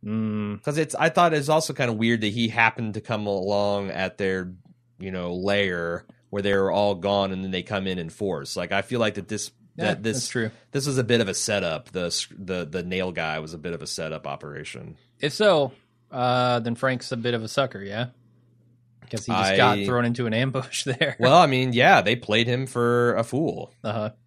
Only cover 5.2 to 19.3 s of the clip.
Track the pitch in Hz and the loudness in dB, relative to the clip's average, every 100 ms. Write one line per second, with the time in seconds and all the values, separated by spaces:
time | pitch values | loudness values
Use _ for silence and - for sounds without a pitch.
5.2 | 87 90 95 101 98 90 85 85 - - | -6 -4 0 2 2 0 -4 -6 -8 -20
6.2 | _ 101 101 98 98 90 104 95 98 101 | _ -4 0 2 2 4 2 2 0 2
7.2 | 98 95 95 92 87 104 95 90 82 - | 2 -2 -4 -4 -2 -4 -2 -4 -6 -6
8.2 | 101 82 69 - 90 98 101 123 110 104 | -4 -4 -6 -8 -2 -2 -2 0 0 -2
9.2 | 87 107 - _ _ - 107 - 110 110 | -8 -8 -8 _ _ -4 -2 -2 -2 -2
10.2 | - 127 113 - _ 139 139 131 113 120 | -4 -4 -4 -6 _ -6 -2 -2 2 2
11.2 | 101 92 - 104 90 78 - 92 87 - | 2 -2 0 0 0 -4 -6 -6 -4 -4
12.2 | - - 95 90 85 87 87 92 92 85 | -8 -12 -6 -6 -4 -6 -4 -2 -2 -4
13.2 | 80 78 78 82 87 82 - - 80 78 | -4 -4 -8 -10 -8 -8 -8 -8 -6 -8
14.2 | 73 71 73 73 76 - - 80 _ _ | -8 -10 -10 -12 -12 -14 -16 -18 _ _
15.2 | 147 - 214 170 135 - _ _ _ 135 | -6 2 4 4 2 -4 _ _ _ -2
16.2 | 123 123 123 120 117 117 135 127 - 120 | 2 2 2 0 0 -2 -2 -2 -4 -4
17.2 | 120 120 110 - 131 101 98 104 123 - | -2 -2 -2 -2 -2 -2 -8 -6 -6 -8
18.2 | _ _ _ _ _ _ _ _ - 113 | _ _ _ _ _ _ _ _ -12 -10
19.2 | - | -4